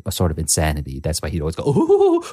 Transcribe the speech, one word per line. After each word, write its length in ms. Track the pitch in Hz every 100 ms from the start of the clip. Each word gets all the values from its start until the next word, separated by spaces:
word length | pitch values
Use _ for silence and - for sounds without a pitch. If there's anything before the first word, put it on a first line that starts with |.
| -
a 60 |
sort 180 | - 90
of 80 | 73
insanity. 640 | 80 - 78 73 69 67
That's 200 | 76 80
why 100 | -
he'd 100 | -
always 160 | - -
go, 80 | 147
"Ooh, 500 | 139 320 392 392 339
ooh, 20 | -